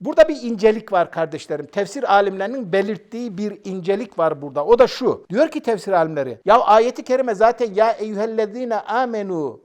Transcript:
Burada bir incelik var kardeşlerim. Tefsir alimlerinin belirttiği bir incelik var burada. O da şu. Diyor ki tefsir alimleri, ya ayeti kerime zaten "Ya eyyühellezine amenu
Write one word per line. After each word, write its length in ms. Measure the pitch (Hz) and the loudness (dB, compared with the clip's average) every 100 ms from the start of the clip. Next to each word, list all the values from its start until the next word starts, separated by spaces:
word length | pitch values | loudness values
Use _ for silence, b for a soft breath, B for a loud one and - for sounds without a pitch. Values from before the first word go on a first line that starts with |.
Burada 280 | 220 320 311 | 0 4 4
bir 140 | 277 | 2
incelik 500 | 233 220 214 220 220 | -6 2 2 2 0
var 180 | 185 165 | 0 0
kardeşlerim. 560 | 170 160 151 - 147 147 | -2 -4 -6 -8 -8 -6
Tefsir 480 | 202 196 277 233 | -6 -4 -4 2
alimlerinin 580 | 202 202 190 196 269 190 | 4 2 -2 -6 -8 -2
belirttiği 680 | 190 202 202 _ 233 240 185 | 0 0 -4 _ -10 -10 -6
bir 220 | 208 202 | -6 -8
incelik 540 | 196 185 175 196 247 - | -10 -6 -2 -2 -4 -2
var 240 | 160 143 | -2 -2
burada. 240 | 143 143 147 | -6 -2 4
O 120 | 240 | 6
da 80 | 247 | 4
şu. 400 | - 233 120 - | 2 -2 -2 -2
Diyor 180 | 202 311 | 0 0
ki 120 | 302 | 0
tefsir 320 | 240 214 196 | -4 -4 0
alimleri, 480 | 180 160 151 127 110 | 0 2 -2 -6 -2
ya 160 | 185 233 | 2 4
ayeti 420 | 202 220 240 254 | 6 4 4 -2
kerime 320 | 247 262 254 | -2 -2 0
zaten 400 | 196 226 240 233 | 2 2 2 0
"Ya 180 | 190 226 | 2 2
eyyühellezine 880 | 208 214 202 226 220 202 240 247 214 | 0 -4 -4 -4 -2 -4 -4 -6 -6
amenu 800 | - 226 254 220 196 170 139 - | -4 -4 -2 -4 -6 -4 -6 -8